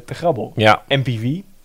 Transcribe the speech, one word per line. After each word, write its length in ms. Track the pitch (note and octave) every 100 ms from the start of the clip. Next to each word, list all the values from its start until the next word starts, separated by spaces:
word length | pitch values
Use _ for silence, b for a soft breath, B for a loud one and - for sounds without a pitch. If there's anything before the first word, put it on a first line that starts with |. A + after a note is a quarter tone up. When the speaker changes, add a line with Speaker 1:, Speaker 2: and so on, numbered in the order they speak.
| -
Speaker 1:
te 80 |
grabbel. 380 | B2+ E3+ A#2+ - -
Speaker 2:
Ja. 260 | G#2+ G#2 -
Speaker 1:
M 140 | C#3
P 60 | B2+
V 180 | A2+ A#2+ E3+ - -